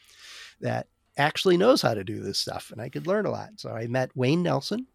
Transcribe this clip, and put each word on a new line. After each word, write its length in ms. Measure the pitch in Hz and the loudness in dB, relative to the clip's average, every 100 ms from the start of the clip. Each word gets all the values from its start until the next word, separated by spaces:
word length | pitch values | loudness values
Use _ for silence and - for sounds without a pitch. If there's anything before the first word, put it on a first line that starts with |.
| _ - - - - - | _ -20 -20 -18 -20 -8
that 280 | 123 117 - _ _ - | -4 -4 -4 _ _ 0
actually 400 | 147 - 196 175 | 0 2 4 6
knows 240 | 214 285 | 6 6
how 140 | 131 | 2
to 100 | 107 | 0
do 160 | 95 104 | -4 -6
this 180 | 101 98 | -4 -4
stuff, 320 | - - - | -4 -8 -10
and 120 | 117 | -12
I 80 | 123 | -10
could 160 | 147 151 | -6 -2
learn 180 | 208 | -2
a 60 | 190 | -2
lot." 220 | 107 107 214 | -4 -8 -12
So 140 | - | -10
I 160 | 113 117 | -6 -2
met 280 | 127 127 | -2 -2
Wayne 280 | 131 127 165 | 2 4 4
Nelson 440 | 175 139 - 208 262 | 2 0 -2 -6 -8